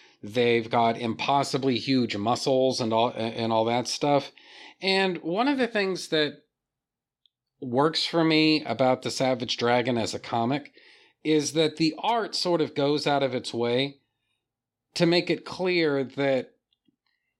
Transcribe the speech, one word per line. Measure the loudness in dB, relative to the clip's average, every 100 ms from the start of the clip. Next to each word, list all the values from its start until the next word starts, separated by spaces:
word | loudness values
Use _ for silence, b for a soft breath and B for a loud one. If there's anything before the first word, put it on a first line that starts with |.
| B B
they've | -6 0 2 2 2
got | 2 2 0
impossibly | -4 -4 0 0 0 -2 0 -2
huge | 0 0 0 -2
muscles | -2 -2 0 2 2 0
and | 0
all, | 2 2 0
and | -6 -4 -2
all | 0
that | 0 0 -2
stuff. | -2 2 2 0 -10 B B B B
And | -2 0 0 -2
one | -4 -2 0
of | 0
the | 0
things | -2 -2 -4 -2
that | 0 0 -4 _ _ _ _ _ _ _ _ _ _ _ _
works | -4 0 2 0
for | -2 2
me | 4 4 4 2
about | 0 0 2 2
the | -2
Savage | -2 0 0 -4 -2
Dragon | 2 2 2 0
as | -2
a | -6
comic | -4 -2 0 -2 -6 _ b b b b
is | 0 2 2
that | 0 0 2
the | 0 0
art | -2 0 -2
sort | -2 0 0
of | 0
goes | 0 0 0 0
out | 0
of | 0
its | -2 -6
way | -4 0 0 -2 -6 _ _ _ _ _ _ _ _ _ 0
to | 2
make | 2 0
it | -4 -6
clear | -6 -2 0 2 0
that | -2 -2 0 0 -4 _ _ _ _ _ _ _ _